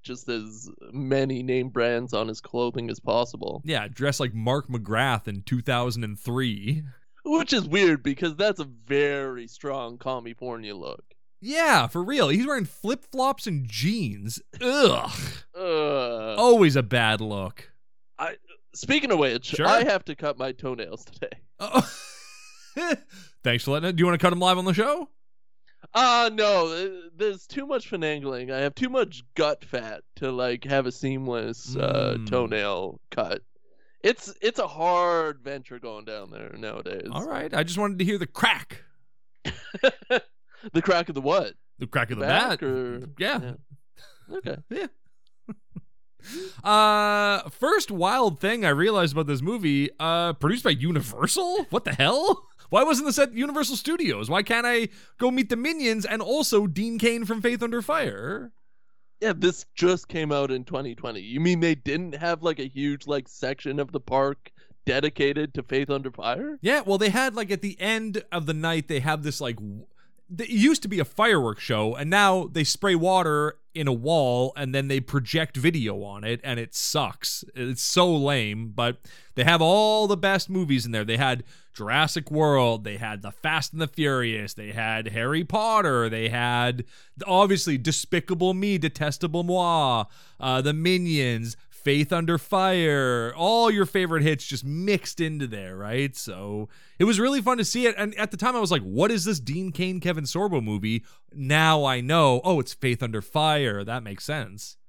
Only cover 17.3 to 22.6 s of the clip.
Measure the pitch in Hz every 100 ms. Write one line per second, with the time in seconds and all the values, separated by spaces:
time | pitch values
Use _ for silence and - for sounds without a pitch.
17.3 | 101 92 - - - - - - - 165
18.3 | - - - - - - 294 285 180 139
19.3 | 120 - 147 165 226 233 196 - 147 151
20.3 | 127 131 127 139 123 92 110 - - -
21.3 | - - - 208 262 - - - - -
22.3 | - - -